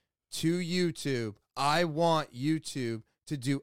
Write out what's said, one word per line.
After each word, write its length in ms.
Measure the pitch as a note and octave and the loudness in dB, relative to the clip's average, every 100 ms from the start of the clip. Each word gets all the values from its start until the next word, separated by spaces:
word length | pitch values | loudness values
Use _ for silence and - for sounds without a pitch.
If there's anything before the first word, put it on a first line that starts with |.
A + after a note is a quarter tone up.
| _ _ _ | _ _ _
to 240 | - D#3+ F3 | -2 0 2
YouTube, 760 | E3+ F3+ F3 - C#3+ B2+ A2 G2+ _ - | 0 2 0 0 -2 -2 -2 -8 _ -2
I 280 | C#3 D#3+ | 2 2
want 500 | F3 D3+ E3+ D#3+ C#3+ | 2 2 2 2 0
YouTube 680 | A#2+ C#3+ D#3+ - C#3 A#2+ A2+ - _ - | -4 0 0 -2 -4 -4 -4 -10 _ -8
to 100 | D3 | -4
do 260 | B2 C#3 | -2 -2